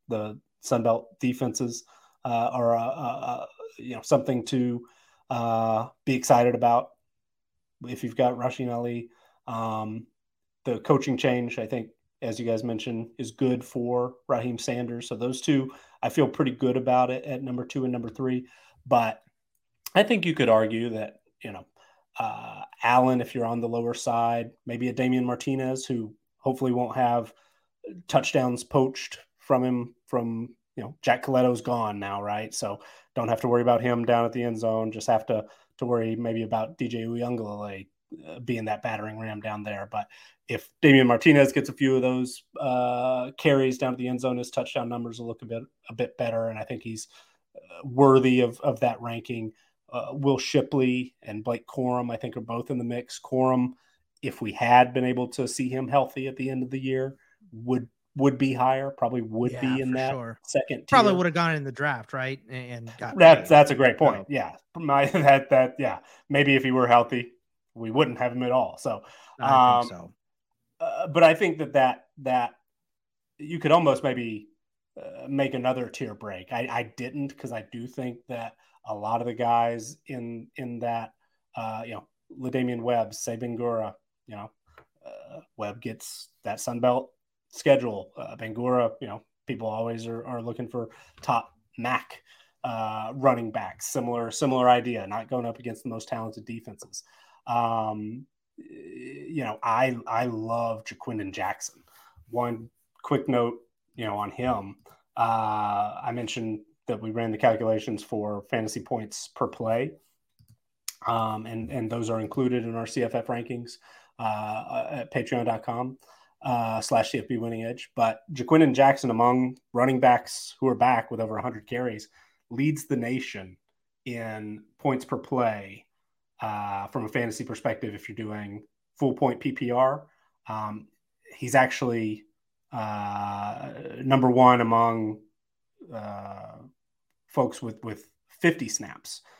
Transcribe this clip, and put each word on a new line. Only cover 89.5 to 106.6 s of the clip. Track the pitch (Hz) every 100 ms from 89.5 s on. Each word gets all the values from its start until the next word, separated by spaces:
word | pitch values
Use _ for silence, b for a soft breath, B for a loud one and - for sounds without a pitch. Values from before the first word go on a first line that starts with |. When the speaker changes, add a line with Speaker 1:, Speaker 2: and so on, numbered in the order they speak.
| 110 110
Speaker 1:
always | 110 117 113 117
are, | 117 131
are | 120
looking | 120 113 120
for | 120 113 b b _
top | - 117 - _ _ -
mac, | 120 123 - - b b b _
uh, | 127 113 110 110 110
running | 135 135 117 113
backs. | - 95 - -
Similar, | 135 120 120 113
similar | - 139 127 123
idea, | 123 120 110 98
not | 110 110
going | 123 117
up | 113
against | 120 110
the | 120
most | 113 -
talented | 117 110 110
defenses. | 110 117 - 101 - - b b b b 127
Um, | 120 117 113 107 107 107 127 139 _ _ -
y-, | - - 87 127 127 143 156
you | 160
know, | 113 110
I, | 120 117 131 117 120
I | 117 123
love | 110 110 117 117 110 -
Ja'Quinden | - 127 110 98
Jackson. | 90 95 - - - _ b b b _
One | 117 120 117 117 _ _ _
quick | - 147 -
note, | 123 117 - _ _ _
you | - 110
know, | 104
on | 104
him. | - 127 107 98 - b b _ -
Uh, | 113 113 107 107 104 104 - -
I | 127
mentioned | 120 113 123 110 107